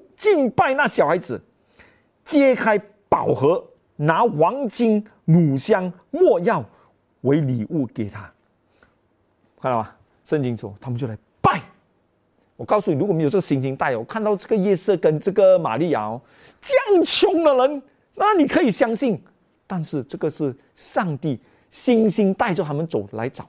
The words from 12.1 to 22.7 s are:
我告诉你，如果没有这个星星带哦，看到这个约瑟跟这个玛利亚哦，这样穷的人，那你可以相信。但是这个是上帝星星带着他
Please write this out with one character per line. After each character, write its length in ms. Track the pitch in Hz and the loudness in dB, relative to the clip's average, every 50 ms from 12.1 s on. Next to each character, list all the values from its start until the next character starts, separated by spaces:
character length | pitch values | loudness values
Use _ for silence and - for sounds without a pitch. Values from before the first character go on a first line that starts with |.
| _ _ _ _ _ _ _ _ _ | _ _ _ _ _ _ _ _ _
我 80 | - 120 | -12 -4
告 160 | - 220 208 | -2 -2 0
诉 100 | - 196 | 0 0
你， 80 | 156 131 | -2 0
如 80 | 175 | 0
果 60 | 208 170 | -2 0
没 100 | 160 156 | 0 0
有 60 | 143 | 0
这 80 | 208 | 0
个 40 | 190 | -2
星 200 | - - 151 135 | -2 -2 -2 -2
星 120 | 127 135 135 | -4 -4 -4
带 160 | 139 165 147 127 | -4 -4 -4 -4
哦， 100 | 110 117 | -4 -6
看 180 | - - 220 | -8 -8 -4
到 140 | 214 214 208 | -2 -2 -4
这 100 | 185 - - | -4 -4 -2
个 60 | 226 | -2
约 180 | 208 180 208 196 | 0 0 0 -2
瑟 220 | 165 - - 190 | -2 0 -2 0
跟 200 | 160 - 160 156 147 | 2 2 0 0 0
这 120 | - 196 | -2 -2
个 260 | 190 208 196 190 185 | 2 4 4 6 6
玛 200 | 180 160 127 110 | 4 2 -2 -2
利 140 | 123 165 175 | -2 -2 -2
亚 120 | 135 110 107 | -2 -4 -4
哦， 180 | 107 113 123 - _ _ - - - - _ | -6 -10 -12 -14 _ _ -20 -20 -20 -20 _
这 160 | - - 554 508 523 427 403 | -4 0 0 0 2 4 2
样 100 | 339 - | 4 4
穷 400 | - - - 349 415 349 330 330 | 2 2 2 2 2 2 2 2
的 100 | 294 269 | 2 4
人， 260 | 254 254 285 302 277 - _ _ _ _ _ _ | 4 2 2 0 -4 -12 _ _ _ _ _ _
那 180 | - 381 427 427 | -2 0 2 4
你 120 | 349 285 | 2 2
可 160 | - - 311 | 2 2 2
以 80 | 359 233 | 2 2
相 240 | 196 - 277 220 226 | 2 2 0 0 0
信。 280 | 202 277 247 185 131 - _ _ _ _ _ _ _ _ | 0 -2 -2 -2 -4 -8 _ _ _ _ _ _ _ _
但 160 | - 190 175 | -10 -8 -8
是 220 | 156 - - 143 120 | -6 -6 -6 -8 -8
这 140 | - - | -8 -8
个 120 | 170 175 151 | -6 -6 -6
是 240 | - - 156 135 120 - _ _ _ | -4 -4 -4 -4 -6 -8 _ _ _
上 420 | - - - - 277 214 170 147 | -20 -16 -8 -4 -4 -4 -4 -4
帝 220 | 127 - 160 123 107 _ _ _ _ _ _ | -6 -4 -6 -6 -6 _ _ _ _ _ _
星 400 | - - - 262 240 226 220 214 | -20 -6 0 2 2 2 2 2
星 240 | 165 - 208 190 190 | 2 0 0 0 0
带 200 | - 240 226 170 | 0 -2 -2 -2
着 80 | 196 | -4
他 120 | 170 147 | -4 -4